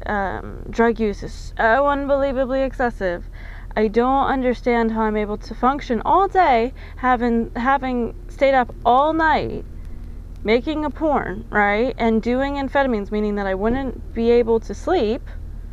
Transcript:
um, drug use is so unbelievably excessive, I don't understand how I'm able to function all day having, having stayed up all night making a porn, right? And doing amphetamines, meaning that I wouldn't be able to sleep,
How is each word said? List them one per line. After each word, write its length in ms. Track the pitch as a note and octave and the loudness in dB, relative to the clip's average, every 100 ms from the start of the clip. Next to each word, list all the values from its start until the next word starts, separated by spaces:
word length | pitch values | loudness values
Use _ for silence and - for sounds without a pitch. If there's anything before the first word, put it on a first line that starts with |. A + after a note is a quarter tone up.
| - | -6
um, 600 | G#3 F#3+ G#2+ G#2 - - | -4 -4 -6 -10 -12 -6
drug 300 | G3+ A#3 A3 | 2 2 2
use 240 | G#3+ G3 | -2 -4
is 300 | D#3 - - - | -10 -10 -10 0
so 320 | A3 C4 C#4+ | 2 4 2
unbelievably 760 | C#4 C#4 C#4 C#4 B3 B3 C4+ | 0 0 0 0 0 0 0
excessive, 600 | C4 - A#3+ - F#3+ F3 - - - - - - | -2 -2 -4 -2 -4 -4 -8 -14 -12 -12 -6 0
I 100 | G#3+ | 2
don't 380 | A3 B3+ C4+ - | 2 2 2 2
understand 680 | C4 B3+ A3+ B3 A#3 A3 | 2 0 0 2 2 2
how 120 | A3 | 0
I'm 120 | A3 G#3+ | 0 0
able 220 | G#3 G#3+ | -2 -6
to 180 | - A3 | -8 0
function 460 | B3 C#4+ - A3 | 0 0 -2 -2
all 240 | - E4+ G4 | 4 4 4
day 460 | F#4+ E4 A#3 A#3+ - - - | 4 6 4 2 -4 -14 -2
having, 520 | B3+ B3 A#3+ A#3 A3+ A#3+ | 2 2 2 0 0 -2
having 580 | B3 C#4 C4 B3 A3+ - - | 2 2 0 -2 -4 -6 -8
stayed 260 | - C4+ | 2 4
up 220 | C4 A#3+ - - | 4 2 0 4
all 280 | B3+ D4+ | 4 4
night 500 | D#4+ D#4+ B3 A2+ - - - - - - - - - | 2 2 2 0 -6 -10 -12 -10 -10 -12 -12 -12 -6
making 400 | G3+ A#3+ D4+ D#4 | 2 2 2 -2
a 60 | D4+ | -4
porn, 560 | - D#4 B3+ - G3 - | -2 0 0 -2 -8 -2
right? 460 | G#3+ G3+ G#3 B3+ - | 2 2 2 0 0
And 240 | A#3 A3 | 2 2
doing 340 | A3+ B3+ C#4 C#4+ | 0 0 -2 -2
amphetamines, 540 | C4+ C#4+ C4+ G#3+ G#3 | -2 0 2 0 -2
meaning 260 | G#3+ G#3 G3+ | -2 -2 -2
that 120 | G3 | -2
I 80 | F#3+ | 0
wouldn't 580 | A3 C4 C4+ - - | 0 0 -4 -8 -8
be 160 | A3+ A#3 | -2 4
able 280 | A#3+ A3+ A3+ | 4 4 0
to 140 | - | -2
sleep, 480 | G3+ D4 F4+ G4+ A#4 - - - - - | -6 0 2 2 -2 -6 -12 -10 -12 -12